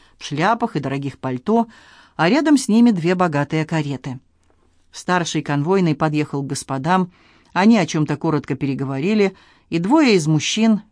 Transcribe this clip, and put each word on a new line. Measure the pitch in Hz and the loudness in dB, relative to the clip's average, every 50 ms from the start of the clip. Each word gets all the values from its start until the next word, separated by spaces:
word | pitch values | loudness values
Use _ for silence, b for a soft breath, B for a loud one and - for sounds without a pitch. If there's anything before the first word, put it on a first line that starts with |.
| b b b b | b b b b
в | - | -12
шляпах | - 143 143 165 208 233 226 240 220 - | -8 -4 -2 0 0 0 -2 -4 -6 -6
и | 151 | -6
дорогих | 131 131 135 139 139 139 - - | -6 -4 -6 -6 -6 -8 -10 -8
пальто, | - 131 127 127 - 202 220 233 226 B B B B B B B B B B | -8 -8 -8 -6 -2 0 0 0 0 B B B B B B B B B B
а | - 156 175 | -2 0 2
рядом | 240 311 294 311 302 | 2 2 2 4 2
с | 262 - - | 2 2 2
ними | 202 233 240 240 | 4 4 4 4
две | 208 170 156 175 185 | 4 2 0 0 0
богатые | 180 185 170 143 143 143 - 160 160 156 | 2 0 0 0 -2 -2 -2 -2 -4 -2
кареты. | - 170 156 151 143 139 - - 143 127 127 _ _ _ _ _ _ _ _ _ _ _ _ _ _ | -2 -2 -4 -4 -4 -6 -8 -8 -10 -12 -12 _ _ _ _ _ _ _ _ _ _ _ _ _ _
Старший | - - - - 180 175 165 - - 156 | -20 -12 -4 -2 -2 -2 -2 -2 -4 -4
конвойный | 135 - 143 143 143 165 196 190 180 165 147 | -4 -2 -2 -2 0 2 2 2 2 2 0
подъехал | - 160 160 151 151 151 - - 139 | 0 0 -2 0 -2 -2 -2 -4 -6
к | 139 | -6
господам, | 135 143 - - - 135 135 131 165 185 185 185 180 b b b b b b b b | -6 -8 -8 -8 -8 -8 -6 -2 0 0 0 0 -2 b b b b b b b b
они | b 175 190 226 233 | b 2 4 4 4
о | 214 170 | 4 2
чем-то | - - 160 151 - 147 | 0 0 -2 0 -2 -2
коротко | 139 - 165 156 143 127 - 143 | -2 -2 -2 -2 -2 -2 -4 -6
переговорили, | 123 147 139 135 127 135 131 135 135 147 196 220 214 202 185 190 B B B B B B B | -4 -4 -4 -4 -4 -6 -6 -6 -4 -2 0 2 2 2 0 0 B B B B B B B
и | - 170 | -4 -2
двое | 175 202 285 330 302 247 208 | 0 2 4 4 6 6 4
из | 180 147 | 4 4
мужчин, | 156 156 147 - - - 214 220 226 214 202 - _ | 2 0 0 0 -2 -2 2 2 2 2 2 -2 _